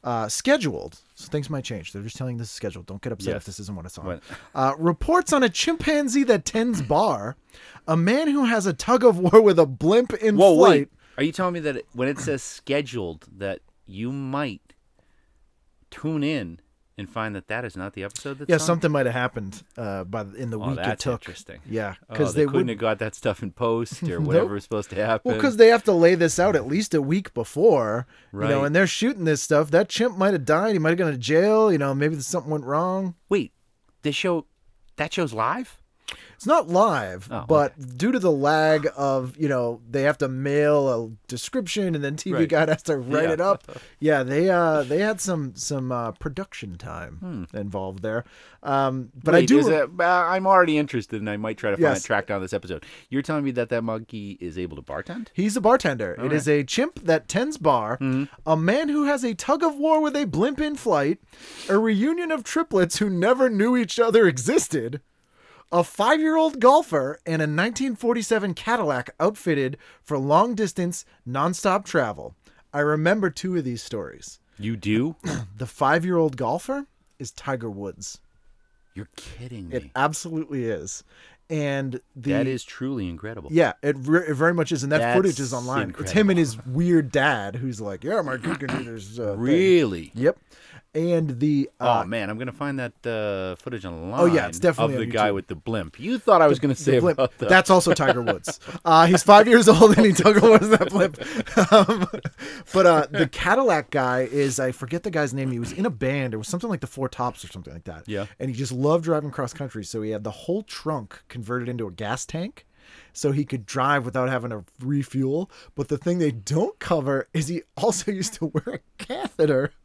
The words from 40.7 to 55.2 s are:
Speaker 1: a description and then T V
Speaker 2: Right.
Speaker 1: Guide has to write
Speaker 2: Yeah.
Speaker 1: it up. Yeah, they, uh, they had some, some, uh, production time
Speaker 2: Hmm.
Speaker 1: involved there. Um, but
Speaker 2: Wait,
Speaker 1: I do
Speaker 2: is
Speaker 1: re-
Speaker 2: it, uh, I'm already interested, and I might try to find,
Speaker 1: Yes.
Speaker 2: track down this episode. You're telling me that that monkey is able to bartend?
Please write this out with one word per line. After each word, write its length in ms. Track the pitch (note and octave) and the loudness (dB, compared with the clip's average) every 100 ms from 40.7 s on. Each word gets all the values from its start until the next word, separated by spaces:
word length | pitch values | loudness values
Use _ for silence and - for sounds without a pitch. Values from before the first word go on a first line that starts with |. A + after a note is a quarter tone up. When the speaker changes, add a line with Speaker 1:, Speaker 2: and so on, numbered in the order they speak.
| D3 C#3 A#2 A2+ | 4 2 -2 -4
Speaker 1:
a 40 | A2+ _ | -12 _
description 680 | B2 - C4 F3+ G#3 F#3+ | -12 -6 -6 -4 -4 -2
and 100 | D#3 | -2
then 120 | C#3+ D3 | -4 -6
T 140 | F#3+ | -4
V 40 | C#3 | -2
Speaker 2:
Right. 80 | D#3+ | 2
Speaker 1:
Guide 200 | E3 D#3 | 2 2
has 140 | D#3 | 0
to 140 | - C#3+ | -2 -4
write 300 | B2 D3+ E3 | 0 0 0
Speaker 2:
Yeah. 40 | |
Speaker 1:
it 60 | D#3+ | 0
up. 220 | F#3 G3 - - - _ | 0 0 -4 -20 -20 _
Yeah, 220 | D3+ D3 | 0 2
they, 260 | B2+ C#3 F#3 | 2 2 2
uh, 320 | F3+ E3 D#3 | 4 2 2
they 160 | B2+ D3+ | 0 0
had 220 | G#3 G3+ | 0 -2
some, 320 | F#3+ E3+ C#3 | -4 -4 -6
some, 360 | - - C#3+ B2+ | -8 -8 -6 -4
uh, 180 | B2 A#2 | -4 -4
production 680 | A2 - C3+ G3 - G#2 F2 | -8 -10 -10 -12 -12 -14 -14
time 680 | - - E2 - F#3 C3+ E2+ | -12 -12 -12 -14 -12 -10 -10
Speaker 2:
Hmm. 40 | G2+ | -10
Speaker 1:
involved 460 | G2+ G2 F#2+ F#2+ | -8 -8 -8 -8
there. 220 | G#2+ A2+ - - - - | -6 -6 -8 -20 -20 -14
Um, 480 | - C#3 C3+ C3 A#2+ | -4 0 0 -4 -10
but 180 | B2+ D3+ | -6 2
Speaker 2:
Wait, 120 | E3+ | 4
Speaker 1:
I 20 | E3 | 6
do 120 | C#3 | 4
Speaker 2:
is 80 | C#4+ | 4
Speaker 1:
re- 80 | D#3 | 2
Speaker 2:
it, 140 | C3+ F3+ | 0 0
uh, 40 | |
I'm 420 | F3 F3+ E3+ F#3 F#3+ | 2 2 2 0 6
already 300 | F#3+ F3 D3+ | 6 6 2
interested, 440 | D3 B2 - G#2+ | 0 -4 -6 -8
and 100 | G#2+ | -6
I 60 | G#2 | -6
might 180 | A2 A2+ | -6 -4
try 140 | A2 | -2
to 60 | G2+ | 2
find, 180 | D#3 | 2
Speaker 1:
Yes. 80 | G2+ | 2
Speaker 2:
track 240 | - G#2 - | 0 -2 -2
down 160 | G2+ | -6
this 100 | F#2 | -4
episode. 320 | C3 F2+ E2+ - - _ | -8 -8 -12 -12 -20 _
You're 140 | C3 | -6
telling 220 | C#3 D#3 | -4 -4
me 80 | C#3 | -2
that 180 | B2 A#2 | -4 -2
that 120 | A#2 | -4
monkey 520 | A2+ A2 A2 A2 G2+ F#2+ | -4 -8 -10 -12 -12 -12
is 180 | F2 E2 | -10 -8
able 180 | F2+ D2 | -8 -10
to 60 | |
bartend? 460 | C2 C#2+ - F3 | -12 -12 -10 -12